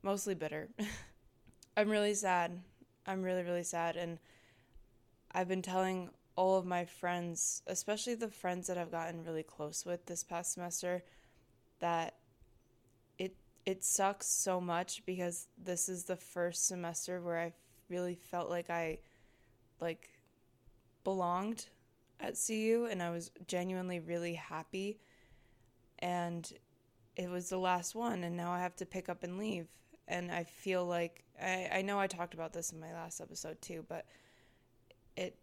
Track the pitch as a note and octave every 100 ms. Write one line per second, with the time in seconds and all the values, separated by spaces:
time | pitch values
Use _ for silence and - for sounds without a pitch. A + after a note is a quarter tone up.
0 | G3 G3 G3+ F3+ D#3 D3+ D#3 A#3 G#3 -
1 | - - - _ - - - - G#3 G#3+
2 | G#3 G3+ G3+ F3+ E3+ F3 F3+ - - _
3 | - F#3+ F#3 F#3 F3 F3 E3+ E3+ E3 E3+
4 | E3+ E3 - - - - _ - - -
5 | _ _ _ F3+ F3+ F#3 F#3 F#3 F#3+ F#3
6 | F3 - _ - F#3 F#3+ F3+ F3+ F3 -
7 | F3+ F3 F3 E3 - - - F#3 - G#3+
8 | B3 A#3 A3+ - F3+ F3+ F#3 F3+ E3 E3
9 | E3 E3 E3 D#3+ D#3 - D3+ D3+ - F3
10 | - E3+ - E3+ F3 - F3 F3 F3+ F3+
11 | F3 - - - - _ _ _ E3+ E3
12 | E3 - _ _ - - _ _ _ _
13 | _ - F#3+ - - - - F#3+ - -
14 | G3 G3+ - - G3 F3+ F3+ E3+ F#3 -
15 | - F#3 F3 E3+ - - F#3 F3 - F3+
16 | F3 F3+ - F3 F3 E3+ - F3+ E3+ E3+
17 | - F3+ F3 E3+ E3+ E3 - - - F3+
18 | F3+ F3 - F3 - F3 F3 E3+ E3 F3
19 | - - - _ _ _ _ _ E3+ E3
20 | - - _ _ _ _ - - _ _
21 | - F#3+ F3 F3+ G#3 A3+ - - _ _
22 | _ - - - - A3 A3 A3+ A#3 F#3+
23 | E3+ E3+ E3+ - F3 F3+ F3+ F#3 F#3 F3
24 | E3 E3+ E3+ E3 - D#3+ D#3+ F#3+ G3 A3
25 | - - - - - - - _ - -
26 | F3+ F3 F3 E3+ D#3+ - _ _ _ _
27 | - - F3+ F3+ F3 F#3 F#3 F3+ F3 A3
28 | A#3 G3 F3 F3 F3 F3+ F3+ - F#3 F#3+
29 | F3 F3 F3 F#3 G#3+ F#3 E3 - _ D#4+
30 | - F3 F3 F3 F3 - G3 F#3 F3 F3
31 | E3+ - - - F#3+ F#3 F#3 F#3+ F#3+ G3+
32 | G3 F#3 E3+ E3 E3 E3+ E3 D#3+ D#3+ E3
33 | E3+ - - - - D#3+ - E3+ - E3
34 | - - - - - _ _ _ _ -
35 | - - F#3 -